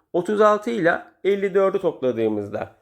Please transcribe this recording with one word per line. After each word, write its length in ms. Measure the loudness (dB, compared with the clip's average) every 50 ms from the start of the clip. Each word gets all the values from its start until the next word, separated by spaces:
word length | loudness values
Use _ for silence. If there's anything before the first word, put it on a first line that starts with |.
| _ _ -4
otuz 280 | -4 -2 -2 2 2
altı 280 | 4 4 4 2 -2 -4
ile 340 | -2 0 2 2 0 0 -4 -10 _ _ -2
elli 300 | -2 0 0 0 0 2
dördü 260 | 2 2 2 2 0
topladığımızda 960 | -2 -4 -4 -2 -2 -2 0 0 0 0 0 -2 -4 -6 -8 -8 -10 -10 -14 _